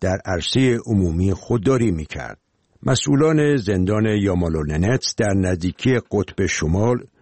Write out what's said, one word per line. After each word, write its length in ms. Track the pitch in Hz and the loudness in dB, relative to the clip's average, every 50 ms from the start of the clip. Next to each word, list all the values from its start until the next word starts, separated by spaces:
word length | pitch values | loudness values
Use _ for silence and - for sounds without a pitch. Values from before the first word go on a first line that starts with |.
در 160 | - 95 92 101 - | -4 -2 -2 -2 -4
عرصهٔ 520 | - 92 85 - - - 131 135 127 120 117 - | -4 -4 -4 -2 -2 0 2 2 2 2 0 -2
عمومی 480 | 117 110 98 92 85 80 85 92 98 92 | 0 0 2 2 2 0 0 0 0 -2
خودداری 580 | - - - 117 120 90 135 135 120 120 107 | -2 -2 -2 -2 0 0 0 0 2 0 0
می‌کرد. 460 | 87 80 76 - - - 62 57 53 - _ _ _ _ _ _ _ _ - | -2 -4 -6 -8 -10 -12 -12 -12 -16 -18 _ _ _ _ _ _ _ _ -2
مسئولان 720 | 131 131 - - 147 143 135 156 156 160 151 147 147 147 | 0 0 0 2 2 2 4 4 4 4 2 2 2 0
زندان 500 | 135 95 98 101 92 92 95 107 107 110 | 0 0 0 0 0 0 0 0 0 0
یامالوننتس 1080 | 110 107 107 98 98 90 90 87 82 80 80 76 73 76 78 90 104 127 - - - - | 0 2 2 0 0 0 0 0 0 -2 -2 -2 -2 0 0 2 2 0 0 -2 -4 -4
در 160 | - 117 104 98 | -2 0 0 0
نزدیکی 680 | 98 92 90 92 82 82 92 - - - 131 127 117 - - | 0 0 0 0 -2 -2 -4 -4 -2 0 0 0 0 0 -2
قطب 340 | - 104 92 - - - - | -2 -2 -2 -2 -4 -4 -2
شمال 580 | 80 - - 78 78 82 98 110 120 123 123 - - _ _ | -2 -2 -2 -2 0 0 2 2 2 0 -2 -4 -10 _ _